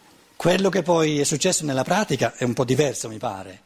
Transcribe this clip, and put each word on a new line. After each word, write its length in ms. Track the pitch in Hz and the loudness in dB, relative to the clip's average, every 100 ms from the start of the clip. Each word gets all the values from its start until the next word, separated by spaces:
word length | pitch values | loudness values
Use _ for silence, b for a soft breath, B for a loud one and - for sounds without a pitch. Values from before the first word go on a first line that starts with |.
| - - _ - 165 | -20 -20 _ -2 0
Quello 220 | 190 196 | 2 2
che 140 | 190 | 0
poi 360 | 165 170 156 147 | 2 2 2 2
è 60 | |
successo 400 | 139 143 185 175 | 0 0 0 0
nella 180 | 151 131 | -2 -2
pratica 540 | 127 185 214 135 117 - | 0 0 0 0 0 0
è 80 | |
un 80 | 123 | -2
po' 120 | 117 | 0
diverso, 440 | 123 127 147 113 117 | 0 2 2 0 -8
mi 100 | 107 | -8
pare 440 | 117 95 95 95 | -8 -8 -12 -18